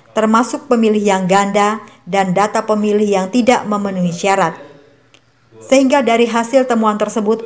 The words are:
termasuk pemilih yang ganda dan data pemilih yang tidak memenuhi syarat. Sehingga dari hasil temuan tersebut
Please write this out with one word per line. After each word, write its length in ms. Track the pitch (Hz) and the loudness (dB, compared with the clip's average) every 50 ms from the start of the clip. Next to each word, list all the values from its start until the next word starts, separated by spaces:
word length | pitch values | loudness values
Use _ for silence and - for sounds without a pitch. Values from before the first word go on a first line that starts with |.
| _ _ - | _ _ -4
termasuk 560 | 214 214 220 220 233 247 - - 294 - - | -2 0 2 2 2 2 0 -4 -8 -2 -2
pemilih 320 | 247 226 226 214 214 214 | 0 0 2 2 0 2
yang 240 | 202 208 190 190 185 | 2 0 0 0 0
ganda 560 | 175 190 196 202 196 196 208 202 208 220 220 - - - _ _ | 2 2 2 2 2 0 0 0 0 0 -4 -10 -18 -20 _ _
dan 260 | 175 185 196 190 190 | -4 -2 -2 0 0
data 300 | 175 196 202 214 214 220 | 2 0 0 0 0 -4
pemilih 480 | 214 220 214 208 208 214 208 208 214 202 | -2 -2 -2 -2 0 0 0 0 0 0
yang 180 | 196 185 190 185 247 | 0 -2 -2 0 0
tidak 320 | 247 220 247 247 - - | 0 2 2 2 0 0
memenuhi 480 | 208 208 208 202 196 190 185 180 175 165 | -4 -4 -4 -4 -4 -4 -2 -2 -4 -4
syarat. 400 | 175 196 196 190 196 180 160 165 - - - - - - _ _ _ _ _ _ _ _ _ _ _ _ _ _ - - | -4 -2 0 2 2 0 -2 -2 -6 -18 -20 -20 -20 -20 _ _ _ _ _ _ _ _ _ _ _ _ _ _ -20 -2
Sehingga 400 | - 262 277 269 254 294 285 247 | 2 2 2 4 4 2 0 2
dari 240 | 226 233 226 233 220 | 0 2 2 0 0
hasil 400 | 214 233 233 233 269 269 262 254 | 0 -2 -2 0 0 0 2 2
temuan 320 | 233 220 220 214 208 208 | 0 0 0 0 0 -2
tersebut 400 | 214 208 - 233 202 208 226 220 - | -4 -4 -4 -4 -2 -2 -2 -2 -4